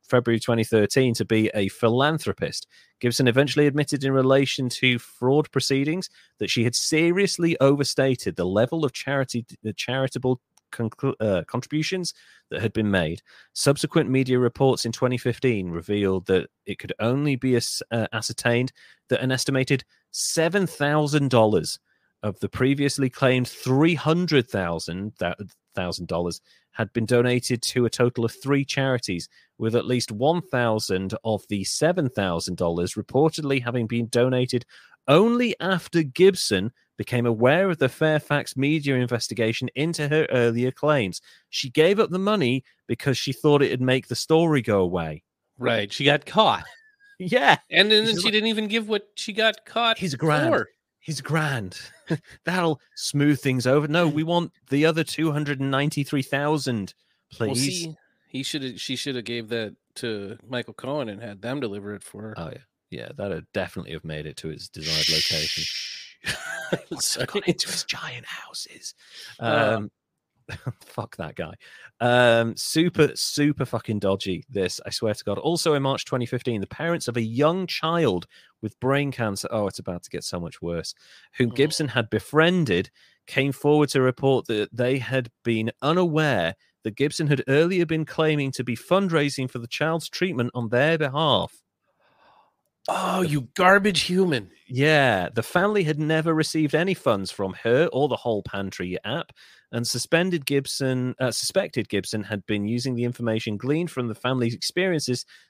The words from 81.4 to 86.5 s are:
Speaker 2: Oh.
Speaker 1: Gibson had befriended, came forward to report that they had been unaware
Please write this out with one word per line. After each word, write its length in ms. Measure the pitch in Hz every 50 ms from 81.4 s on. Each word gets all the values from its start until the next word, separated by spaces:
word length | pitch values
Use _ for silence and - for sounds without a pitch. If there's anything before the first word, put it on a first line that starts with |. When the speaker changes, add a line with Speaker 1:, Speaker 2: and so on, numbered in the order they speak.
| 127 117
Speaker 2:
Oh. 40 | 117
Speaker 1:
Gibson 340 | - 139 151 - - 156 131
had 220 | - 127 113 -
befriended, 800 | - 104 - - - 151 160 175 185 180 160 117 90 87 101 - _ _ _ _ _ _ _
came 260 | - - 135 135 139
forward 360 | 131 - - 147 151 151 147 139
to 100 | - 139
report 460 | 127 127 123 - 139 135 135 117 -
that 220 | - 113 107 104 -
they 260 | - 117 123 127 139 135
had 320 | 120 - 131 131 120 117 _ _ -
been 280 | 120 117 110 110 117 - -
unaware 720 | 131 143 165 180 185 170 147 156 156 147 123 95 82 82